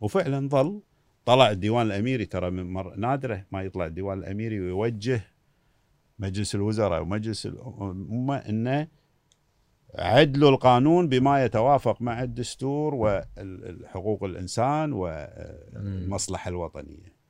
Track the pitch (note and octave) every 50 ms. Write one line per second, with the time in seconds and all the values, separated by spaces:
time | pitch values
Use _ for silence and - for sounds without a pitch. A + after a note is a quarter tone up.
0 | G#2+ G#2 - G3 E3+ C#3+ C#3 C#3 C#3 C#3 C#3+ C#3 C3 E3 G#3 G#3 - _ _ _
1 | _ _ _ _ _ A#2 A#2+ C3 C3 G#2+ G#2+ F#2 F#2 G#2+ A2+ A#2+ A#2 G#2+ G2 G2+
2 | A2 B2+ C3 A#2+ G2+ - - F#2 F2+ F2+ F2+ F#2 F2+ F2+ F#2 F#2+ F#2+ F2+ E2+ G2
3 | G#2+ B2 C#3 C#3 C3 B2 G#2+ F#2+ F#2+ - G2 F#2+ F#2+ F#2+ - F#2 F2 E2 D#2+ F2
4 | F#2+ G2 G2 G2 E2 - G2 G#2 A2 A2+ A2 G2+ F#2 F2+ F2+ F#2+ G#2+ A2+ A#2 G#2
5 | G2+ B2 C3 A2+ F#2 - _ _ _ _ _ _ _ _ _ _ _ _ _ _
6 | _ _ _ - G#2 G2 F#2 G#2 G#2 - - G2+ G2+ G#2+ A2 A2 A2 G2 E2+ D#2+
7 | E2 E2 G2+ G#2+ G#2+ A2+ G#2+ - - G2+ F#2 G2 - - F#2 - G2 G2 F2+ F#2+
8 | F#2+ - A2 A#2+ B2+ C3+ C#3 B2+ - - G#2+ A2 A2+ B2 C3+ D3 D#3 D#3 _ _
9 | _ _ _ _ _ _ _ _ _ _ _ _ _ _ _ _ _ - - -
10 | F2 F2 G#2+ C3+ D#3+ D3 C3 C#3+ D3 C#3+ C3+ B2 - B2+ B2 B2 C3 D3+ E3+ F3+
11 | F3+ D3+ C3 B2+ C3 C#3 C#3+ C#3 C3 A2 - G#2+ A2+ C3+ C#3+ C3 - A#2 G#2 -
12 | A#2 A#2+ A#2 A#2 C3 B2+ A#2 B2 A#2 - - - C3 C#3 C#3+ D3 D3+ D3+ C#3+ B2+
13 | A2 G#2+ G2+ F#2 - - - - G2 F#2+ F#2 F2+ - - F2 - - - - F#2+
14 | F#2 G#2+ G#2+ F#2 G2+ F#2+ E2+ E2+ F#2 F2+ - A#2 A#2 C3+ D3 D#3 D#3 D3+ C3 G2+
15 | F#2 E2+ D#2+ D#2 C#2+ - - - - - - - - - B2 A2 G2+ G2+ G2 F#2
16 | F2+ F#2 G2 F#2+ - - F#2 F2+ - F#2 F2 F2 E2+ D#2 - C#2+ C#2+ D2 D2+ -
17 | F#2 F2+ - _ _ _